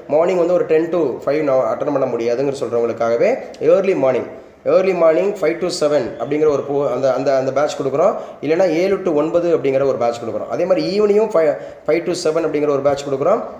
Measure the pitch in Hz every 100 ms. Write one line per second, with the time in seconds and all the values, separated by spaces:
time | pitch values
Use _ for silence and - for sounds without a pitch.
0 | - 147 180 180 165 175 - 156 165 175
1 | 143 101 - 147 151 131 123 120 143 139
2 | 131 120 117 120 139 135 117 117 117 113
3 | 117 120 185 254 - - 139 185 190 160
4 | 131 123 - - - - - 170 190 175
5 | 165 160 196 - 156 165 180 - 151 147
6 | 110 - 120 151 156 139 123 143 139 123
7 | 131 127 139 135 131 127 147 - 139 135
8 | 190 240 - - 139 165 185 160 190 190
9 | 180 147 160 170 170 151 135 135 139 117
10 | 117 117 113 101 - 120 180 170 156 202
11 | 208 202 220 170 160 - - - - 170
12 | 170 175 160 160 160 151 147 139 139 139
13 | - 135 151 226 - -